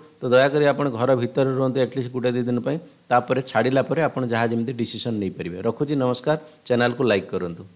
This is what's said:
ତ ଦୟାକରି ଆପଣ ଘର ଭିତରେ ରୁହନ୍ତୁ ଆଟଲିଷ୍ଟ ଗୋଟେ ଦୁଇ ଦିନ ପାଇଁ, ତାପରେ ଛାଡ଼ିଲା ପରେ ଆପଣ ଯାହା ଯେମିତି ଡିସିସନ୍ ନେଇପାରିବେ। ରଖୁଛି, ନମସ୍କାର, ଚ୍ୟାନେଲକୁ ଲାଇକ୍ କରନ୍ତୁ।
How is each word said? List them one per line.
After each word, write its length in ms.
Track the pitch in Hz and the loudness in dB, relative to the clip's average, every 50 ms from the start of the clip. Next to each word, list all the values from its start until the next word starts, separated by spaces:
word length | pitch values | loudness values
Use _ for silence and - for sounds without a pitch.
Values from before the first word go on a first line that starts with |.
| - - - - | -6 -20 -14 -8
ତ 20 | - | -2
ଦୟାକରି 400 | 127 120 127 135 143 139 151 147 | 4 4 6 6 6 4 4 4
ଆପଣ 200 | 143 139 143 143 143 | 4 2 2 0 -2
ଘର 200 | 120 110 120 135 135 | -2 0 2 2 2
ଭିତରେ 340 | 123 120 117 - 143 135 135 131 | 2 2 0 0 0 0 0 2
ରୁହନ୍ତୁ 260 | 127 135 131 123 135 | 0 0 0 0 0
ଆଟଲିଷ୍ଟ 300 | 127 117 - 135 123 123 | 0 -2 -2 -4 -6 -4
ଗୋଟେ 200 | 127 131 117 123 | -4 -4 -2 -2
ଦୁଇ 120 | 120 123 120 | 0 0 0
ଦିନ 160 | 120 127 120 | 0 0 -2
ପାଇଁ, 180 | 117 135 143 165 - - - _ _ - | -2 -2 -4 -4 -6 -12 -20 _ _ 2
ତାପରେ 320 | 120 123 123 - 135 127 | 2 2 2 2 0 -2
ଛାଡ଼ିଲା 400 | 135 - - 110 113 127 131 135 | -2 -2 0 0 2 2 2 2
ପରେ 200 | 127 - 143 156 | 2 2 0 0
ଆପଣ 200 | 156 135 - 135 131 | 0 0 0 -2 -4
ଯାହା 200 | 120 117 113 117 117 | -2 0 0 0 0
ଯେମିତି 260 | 117 117 117 113 127 | 0 -2 -2 -4 -4
ଡିସିସନ୍ 460 | 117 117 - - 110 - 120 113 107 | -4 -4 -4 -4 -4 -4 -4 -2 -2
ନେଇପାରିବେ। 380 | 101 92 82 - 85 85 85 90 | -2 -4 -4 -6 -8 -8 -6 -4
ରଖୁଛି, 320 | 98 117 113 - 151 139 151 | -4 -4 -2 -2 -2 -2 -2
ନମସ୍କାର, 420 | 139 127 123 123 120 - 151 151 156 - - - - - | 0 0 0 0 -2 0 -2 -2 -2 -4 -10 -20 -12 -4
ଚ୍ୟାନେଲକୁ 380 | - 123 120 120 123 120 120 135 | -2 0 2 2 0 0 0 2
ଲାଇକ୍ 260 | 117 104 98 92 - | 2 2 2 0 -2
କରନ୍ତୁ। 340 | - 92 87 85 85 85 92 - - | -6 -4 -4 -6 -8 -10 -14 -20 -20